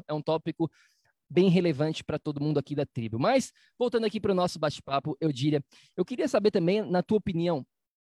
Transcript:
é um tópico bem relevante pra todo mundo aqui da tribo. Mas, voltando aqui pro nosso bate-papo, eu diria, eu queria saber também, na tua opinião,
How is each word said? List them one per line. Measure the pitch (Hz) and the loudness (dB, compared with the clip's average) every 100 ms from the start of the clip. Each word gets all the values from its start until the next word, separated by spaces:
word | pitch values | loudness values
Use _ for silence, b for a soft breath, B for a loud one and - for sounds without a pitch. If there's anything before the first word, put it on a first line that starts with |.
| - | -4
é | |
um | 151 | -6
tópico | 151 160 170 - 165 _ _ _ _ _ - | -2 -2 -2 -4 -4 _ _ _ _ _ -2
bem | 151 190 | 4 6
relevante | 175 175 135 156 160 | 6 4 0 -2 -2
pra | - 156 | -6 -6
todo | 156 143 | -4 -4
mundo | 151 147 | 0 0
aqui | - 147 | -2 -4
da | 139 | -4
tribo. | - 110 113 | -4 -4 0
Mas, | 180 269 - _ _ - | 2 2 0 _ _ -4
voltando | 247 233 214 | 0 0 0
aqui | 220 | -2
pro | 202 180 | 0 0
nosso | 175 160 | 0 0
bate-papo, | 151 - - 139 151 - | -4 -4 -4 -4 -2 -2
eu | 160 | -2
diria, | 123 147 147 - b b - | 0 0 0 -2 b b -6
eu | 185 | -4
queria | 247 311 | -2 0
saber | 220 202 | 2 2
também, | 202 170 208 208 | 2 2 0 0
na | 180 | 0
tua | - 214 | 2 0
opinião, | - 165 170 156 - _ _ _ | 0 -2 0 -2 -4 _ _ _